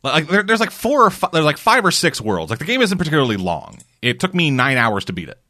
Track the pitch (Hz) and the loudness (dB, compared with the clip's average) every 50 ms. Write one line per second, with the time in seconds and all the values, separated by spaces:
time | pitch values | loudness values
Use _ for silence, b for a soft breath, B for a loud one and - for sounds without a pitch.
0 | - 131 135 156 156 151 180 202 202 202 226 214 226 - - - - 226 294 285 | -2 0 0 0 0 2 0 0 2 2 0 0 0 -4 -4 -6 -2 0 4 4
1 | 240 196 185 - - 175 - 160 156 151 143 - - 220 233 254 202 180 165 - | 4 4 4 0 -6 0 0 2 2 2 0 2 2 2 2 4 2 2 0 2
2 | - 165 - - 104 107 98 85 80 76 113 - 151 180 247 262 247 185 196 180 | 0 0 -2 -2 -4 -2 -2 -2 -2 -6 -6 -6 -4 -4 0 0 0 0 0 -2
3 | 185 156 151 151 135 120 107 95 90 90 85 71 - - - - - _ _ _ | -2 0 2 2 2 2 0 -2 -2 -4 -4 -4 -8 -16 -20 -20 -20 _ _ _
4 | - 123 120 123 - 185 185 180 170 151 135 131 123 135 131 123 117 113 104 98 | -4 -4 -2 -2 -4 -2 0 0 0 0 2 2 0 0 2 2 0 0 0 -2
5 | - - 92 92 82 65 - _ _ | -4 -6 -8 -8 -10 -12 -16 _ _